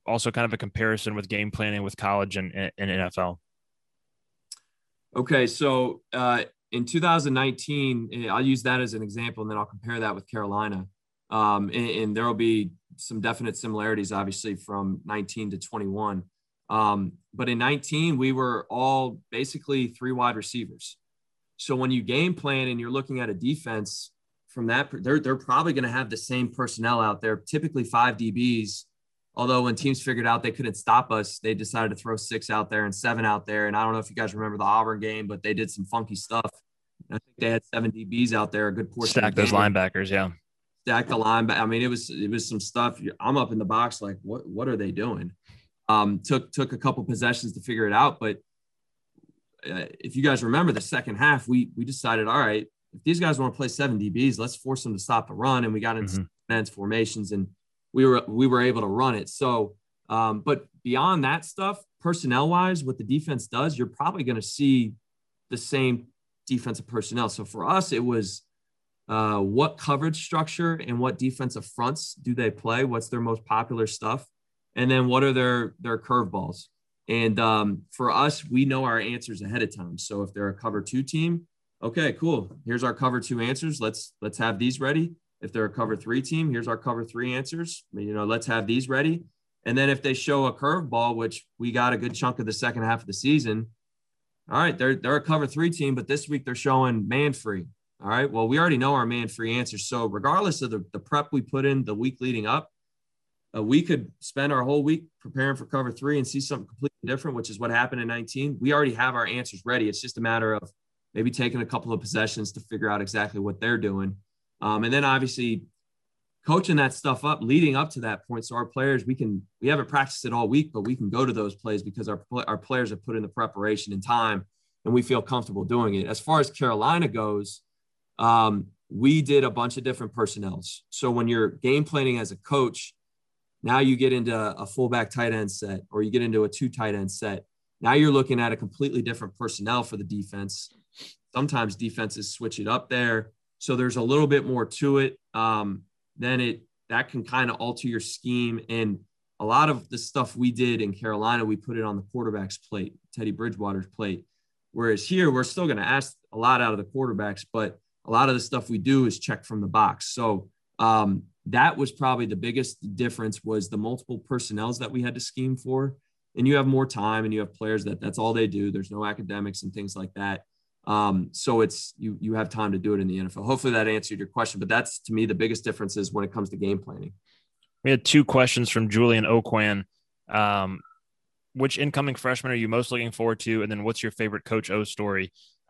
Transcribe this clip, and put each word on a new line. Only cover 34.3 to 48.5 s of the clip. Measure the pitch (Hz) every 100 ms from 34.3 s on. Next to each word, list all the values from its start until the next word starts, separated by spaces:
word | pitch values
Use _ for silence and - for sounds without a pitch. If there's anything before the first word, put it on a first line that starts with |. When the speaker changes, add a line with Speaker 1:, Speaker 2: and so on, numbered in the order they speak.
Speaker 2:
remember | 104 107 104
the |
Auburn | 98 113 110 107
game, | 107 107 104
but | 98
they | 107
did | 107 107
some | - 95
funky | 117 107 98
stuff. | - 113 113 - _ _ _ _ -
I | 110
think | _ -
they | 117
had | 113 -
seven | 117 113
D | 110
Bs | 98 117 120
out | 110 104
there, | 104 104
a |
good | 92 90
portion | 117 113 127
of | 107
Speaker 1:
Stack | 95
Speaker 2:
the |
Speaker 1:
those | 101
Speaker 2:
game. | 101
Speaker 1:
linebackers, | 104 95 92 92 95
yeah. | 98 92 85 _ _ _ _ 127
Speaker 2:
Stack | 117 117
the | 117
linebacker. | 110 117 110 -
I | 110
mean, | 113
it | 123
was, | 117 -
it | 69 104
was | 113 -
some | 107
stuff. | 101 123 120 - 104 -
I'm | 117 139
up | 120
in | 110
the | 98
box | 110 120 -
like, | 101 98
"What, | 98 117 -
what | 98 131
are | 107
they | 98
doing?" | 92 117 98 175 - _ - _ _ -
Um, | 107 101 98
took, | - 131 -
took | - 131
a | 127
couple | 135 131
possessions | 95 110 120 120 110
to | 95
figure | - 113 104
it |
out. | 107 139 -
But, | 110 95 _